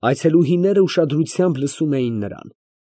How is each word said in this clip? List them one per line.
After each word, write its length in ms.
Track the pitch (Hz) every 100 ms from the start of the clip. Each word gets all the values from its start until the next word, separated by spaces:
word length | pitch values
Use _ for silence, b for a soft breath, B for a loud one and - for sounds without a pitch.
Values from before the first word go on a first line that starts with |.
Այցելուհիները 800 | 120 127 165 160 151 175 185 202
ուշադրությամբ 720 | 190 - 160 147 160 - 180 139
լսում 400 | 139 - 156 139
էին 240 | 123 113
նրան, 340 | 101 85 - _ _ _